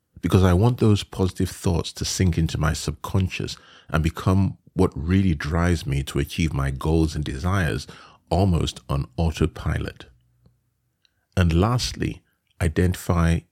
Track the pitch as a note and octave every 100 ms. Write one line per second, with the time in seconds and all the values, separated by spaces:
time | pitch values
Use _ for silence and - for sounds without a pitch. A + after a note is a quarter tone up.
0 | _ - E2+ F#2+ F#2 F2+ A#2 B2+ A2 G2+
1 | - - F#2 - F#2 - G2 E2 - -
2 | - - F#2 E2 E2 D#2 D2+ D2 - D2
3 | - G2 F#2 - G1+ - - - - D#2+
4 | D#2+ - - G2 F#2+ - _ - F#2 -
5 | D#2 F#2+ G2 D2+ D2+ E2+ F2 E2+ C#2+ C#2
6 | C#2 D2 C#2 - D#2+ C#2+ C2+ C2+ D#2+ E2
7 | D#2+ D#2 C#2+ C2 F2+ G2 E2+ G#1+ - -
8 | - - - E2+ G2 D#2+ C#2+ - - C#2+
9 | - - E2 - D#2 - E2 - - -
10 | - _ _ _ _ _ _ _ _ _
11 | _ _ _ - F2 E2 G#2 B2 - -
12 | E2+ - _ _ _ - F2 D#2 F2 F2+
13 | - F2 E2 E2 -